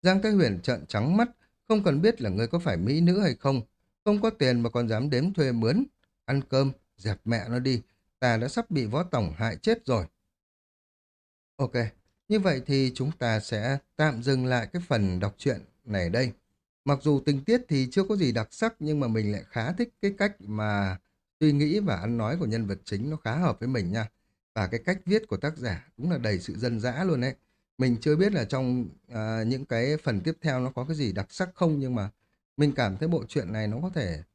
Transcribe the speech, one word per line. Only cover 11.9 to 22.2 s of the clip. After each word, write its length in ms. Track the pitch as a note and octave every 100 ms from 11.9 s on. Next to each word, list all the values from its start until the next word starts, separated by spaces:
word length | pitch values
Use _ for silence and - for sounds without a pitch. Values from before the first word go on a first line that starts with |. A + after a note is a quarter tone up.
| - _ _ _
như 120 | G#3+
vậy 220 | F#3+ C3+ -
thì 260 | C#3 C3 B2+
chúng 160 | C3
ta 280 | - A#2+ A2
sẽ 380 | - A2 A#2 C#3 _ -
tạm 280 | D3+ A#2
dừng 220 | A#2+ C3+ B2+
lại 220 | B2 A2
cái 80 | F3+ F3
phần 320 | A#2+ G2 F2+
đọc 160 | G2+ -
truyện 240 | C#3 A2+ - _ -
này 240 | G2+ F2
đây. 220 | A#2 B2+ - _ _ _ _ C#3
Mặc 140 | C3+
dù 180 | D3+ C#3 C3+
tình 180 | C#3
tiết 180 | C#3 A#3+ B3
thì 200 | C#3 B2+
chưa 120 | F#3+
có 120 | F#3+ G#3
gì 160 | D3
đặc 160 | A2+ A2
sắc, 240 | - A3+ A3+
nhưng 200 | D3+ D3
mà 80 | B2+
mình 240 | A2 G#2
lại 120 | G#2 -
khá 220 | - A2+
thích 180 | F3+ A#3+ _
cái 120 | G3+ G3
cách 180 | G#3 G3+
mà 580 | - G#2+ G#2+ G2+ G2 F#2+ _ _ _ _
suy 120 | D#3
nghĩ 280 | C#3+ D3 G3
và 160 | G3 F#2+
ăn 220 | G2+
nói 200 | A#2